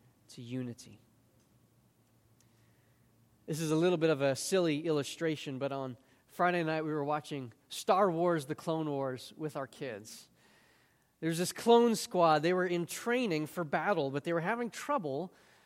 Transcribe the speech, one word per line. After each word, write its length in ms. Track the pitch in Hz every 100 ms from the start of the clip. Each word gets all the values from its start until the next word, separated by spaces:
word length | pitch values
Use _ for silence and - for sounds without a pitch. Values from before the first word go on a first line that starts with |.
| _ _ _
to 120 | -
unity. 600 | 120 127 123 117 - - _ _ _ _ _ _ _ _ _ _ _ _ _ _ _ _ _ _ _ _ _ _ _ _ -
This 140 | 156
is 120 | 156
a 40 | 156
little 220 | 180 175
bit 140 | 160
of 100 | 143
a 140 | 139 131
silly 500 | - 190 170 147 165
illustration, 720 | 151 131 - 165 151 151 131
but 140 | 135
on 260 | 135 131 120 _ _ _
Friday 340 | - 180 175
night 220 | 160 160 156
we 60 |
were 120 | 151
watching 480 | 143 151 - 143 123 - _
Star 440 | - - 190 202
Wars, 340 | 165 175 165 139
The 100 | 151
Clone 340 | - 160 156
Wars 440 | 139 135 127 - -
with 200 | 151 147
our 100 | 131
kids. 640 | - 139 104 113 - - _ _ _ _ _ _ _ _ _
There's 200 | 165 165
this 120 | 180
clone 440 | - 226 233 233 214
squad. 480 | - 180 165 156
They 100 | 165
were 140 | 185 180
in 180 | 175 170
training 640 | - 233 247 233 156 151
for 160 | 180
battle, 480 | 156 160 175 170 139
but 120 | 139
they 100 | 175
were 80 | 170
having 280 | 170 233 233
trouble 640 | - - 294 151 135 180 - _ _